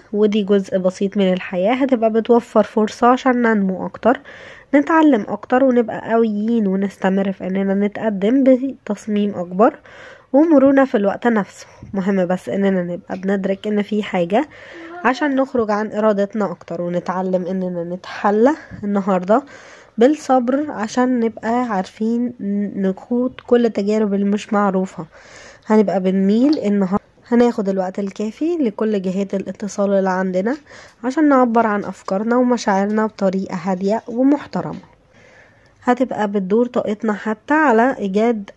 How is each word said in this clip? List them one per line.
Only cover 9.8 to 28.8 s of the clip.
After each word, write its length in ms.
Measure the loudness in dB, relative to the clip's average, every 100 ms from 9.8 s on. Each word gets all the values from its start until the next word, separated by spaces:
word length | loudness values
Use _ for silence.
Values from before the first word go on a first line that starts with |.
| -12 -20 -20 -20 _
ومرونة 520 | 2 6 6 6 4 2
في 120 | 2
الوقت 300 | -2 0 0
نفسه. 400 | 0 -2 -8 -20 -20 -10
مهم 320 | -6 -2 0 0
بس 240 | -2 -4
إننا 340 | -2 0 0
نبقى 340 | -2 -8 -10 -8
بندرك 500 | -4 -2 -2 -4 -4
إن 140 | -4
في 220 | -2 -4
حاجة 460 | -4 -2 0 0 -2 -8 -20 -20 -18 -4
عشان 320 | -2 0 -2 0
نخرج 360 | -2 -2 -2
عن 200 | -2 -4
إرادتنا 600 | 0 0 2 0 -2 -4
أكتر، 300 | -6 -10 -8
ونتعلم 640 | -4 -4 -4 -4 -2 -2 -2
إننا 360 | -4 -4 -6
نتحلى 720 | -8 -8 -12 -2 0 4 2 2 -6 -10
النهاردة 600 | -4 -2 0 0 2 0 0 -14 -20 -20 -10 2
بالصبر 720 | 2 2 2 2 2 -2 -2
عشان 480 | -6 -4 0 0 2
نبقى 440 | -2 -4 -4 -2
عارفين 720 | -2 -4 -6 -4 -4 -2 -4 -6 -6 -4 -4 -4
نخوض 580 | -4 -4 -4 -2 -2 -6 0
كل 180 | 2 2
التجارب 480 | -2 -2 0 0
اللي 120 | 0 0
مش 280 | -2 -2
معروفة. 520 | 0 2 0 -4 -8 -16 -18 -20 -20 -20 -12 0
هنبقى 340 | 2 2 0
بنميل 600 | 0 2 2 2 2 2
النهاردة، 440 | 0 0 0 -2 _ _ 0
هناخد 420 | 2 2 0 -2
الوقت 300 | -2 -4 -6
الكافي 580 | -8 -6 -8 -4 -4 0
لكل 440 | -2 -2